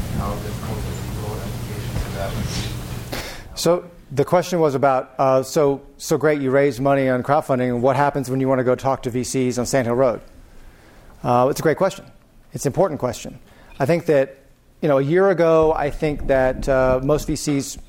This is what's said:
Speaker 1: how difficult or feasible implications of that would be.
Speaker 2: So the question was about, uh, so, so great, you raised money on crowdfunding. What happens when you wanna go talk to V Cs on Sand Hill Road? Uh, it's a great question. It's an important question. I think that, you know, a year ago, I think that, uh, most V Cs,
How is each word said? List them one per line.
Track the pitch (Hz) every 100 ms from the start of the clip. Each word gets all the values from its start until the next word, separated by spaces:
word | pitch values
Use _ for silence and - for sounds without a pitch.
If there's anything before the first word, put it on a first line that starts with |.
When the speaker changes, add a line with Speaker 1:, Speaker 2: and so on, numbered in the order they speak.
| - -
Speaker 1:
how | 101 -
difficult | - - - -
or |
feasible | - - - - -
implications | - - - - - 123 - -
of |
that | - 117
would | -
be. | - - - - - - - - - - - -
Speaker 2:
So | 165 175 175 - -
the | 139
question | 139 175 - 180
was | 156
about, | 135 135 131 135 -
uh, | 135 131
so, | 131 165 143 139 - -
so | - 156
great, | 160 151
you | 135
raised | 135 143 120
money | 139 139 131
on | 127
crowdfunding. | 120 147 - 131 127 120
What | 127 131
happens | 143 143 127
when | 131
you | 131
wanna | 131
go | 123
talk | 127 135 131
to | 127
V | 120
Cs | 117 135 127 120
on |
Sand | 120 139 117
Hill | 120
Road? | 131 107 - - - - - - - - - -
Uh, | 127 123 127
it's | 156
a |
great | 160 143
question. | 190 - - - _ - -
It's | 127 143
an |
important | 139 185 143
question. | 123 107 - - - - - -
I | 135
think | 170 -
that, | 143 135 - - _ _ _
you | 165
know, | 139
a |
year | 139 175 196
ago, | 165 165 160 160
I | 156 147
think | - 160 143 -
that, | 135 131 127 -
uh, | 135 131 127
most | 135 147 -
V | 147
Cs, | - 139 131 -